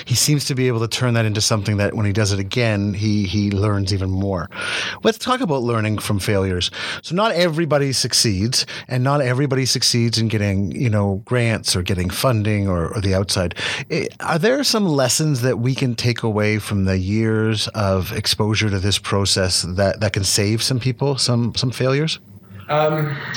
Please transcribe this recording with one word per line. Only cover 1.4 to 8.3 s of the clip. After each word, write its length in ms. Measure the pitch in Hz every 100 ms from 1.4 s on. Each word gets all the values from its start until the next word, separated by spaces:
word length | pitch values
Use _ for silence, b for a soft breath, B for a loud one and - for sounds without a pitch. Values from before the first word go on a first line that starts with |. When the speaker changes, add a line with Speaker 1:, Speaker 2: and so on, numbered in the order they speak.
Speaker 1:
something 360 | - 110 101 104
that 160 | 101
when 120 | 113 101
he 60 |
does 200 | 98 104
it 80 | 98
again, 540 | 98 127 117 104 101
he, 320 | 101 107 104 95
he 260 | 101 101
learns 420 | 98 104 101 95
even 160 | 98 92
more. 400 | 95 98 92 - B B B B B
Let's 140 | 220 220
talk 240 | 247 247
about 200 | 226 135
learning 380 | 120 113 107 104
from 200 | - 101
failures. 520 | 104 101 95 90 85 B B B
So 120 | - 170
not 180 | 226
everybody 600 | 170 175 151 160 143 139
succeeds, 720 | - 120 - 120